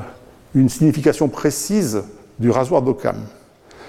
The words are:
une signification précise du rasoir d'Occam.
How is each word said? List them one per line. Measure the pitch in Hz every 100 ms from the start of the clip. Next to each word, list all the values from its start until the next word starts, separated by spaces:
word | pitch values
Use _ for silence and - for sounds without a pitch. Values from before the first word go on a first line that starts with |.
| 101 - - - _ 139
une | 131
signification | - 156 147 143 - 147
précise | - 151 139 - 208 151 107 92 - - -
du | 117
rasoir | 113 131 165
d'Occam. | 127 - 117 101 110 - _ _ _ -